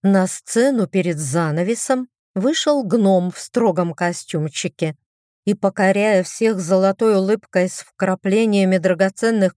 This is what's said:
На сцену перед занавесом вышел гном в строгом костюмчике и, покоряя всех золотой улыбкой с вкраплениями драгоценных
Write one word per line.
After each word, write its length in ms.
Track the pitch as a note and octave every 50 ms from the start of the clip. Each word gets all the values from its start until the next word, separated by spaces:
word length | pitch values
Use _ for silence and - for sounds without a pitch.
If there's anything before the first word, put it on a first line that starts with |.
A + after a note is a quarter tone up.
| -
На 240 | G3 G3 F#3+ F#3
сцену 600 | F#3 - - _ - - A3+ A#3+ C#4 C#4 A#3 G3
перед 300 | - - F#3+ E3 F3 E3+
занавесом 920 | D3+ D#3 C3+ C3 E3+ E3+ D#3 D3 E3 F3 F#3+ A#3 - - - C4 B3+ B3+ - _ _ _ _ _
вышел 480 | G3 F#3+ C4 E4 - - D#4 D4 C#4+ B3+
гном 480 | F#3+ - A#3 G#3 G3 F#3+ F3+ F3+ F3+
в 80 | F3+ -
строгом 540 | - - _ A#3+ A#3 G#3 E3+ E3+ F3 F3 -
костюмчике 1040 | - F3+ F3 F3 - - - - D#3+ D3+ D#3 - - - - _ - D#3+ D#3+ D3 _ _ _ _ _ _ _ _ _ _
и, 80 | G3+ G#3
покоряя 720 | G#3 - G3 F#3+ - G3 F#3+ F#3+ G3+ G#3 A3 G#3+ F#3 F#3
всех 360 | - - - A3+ A3 A3 F#3+
золотой 560 | F3 D#3 F#3+ F#3 F#3+ G3 F#3+ - A3 A3 G#3+
улыбкой 540 | F#3+ F#3+ F#3+ G#3+ G#3+ _ _ - F#3 F3+ F#3
с 100 | - -
вкраплениями 960 | - - _ _ G3 F#3 F#3 - _ G3 F#3+ A3 A3+ A3 G#3 G3 G3 F#3 F#3+
драгоценных 800 | F#3 E3 F#3+ F3+ D#3+ F#3+ F#3+ F#3+ - - A3+ A3+ G#3+ F#3+ F3+ -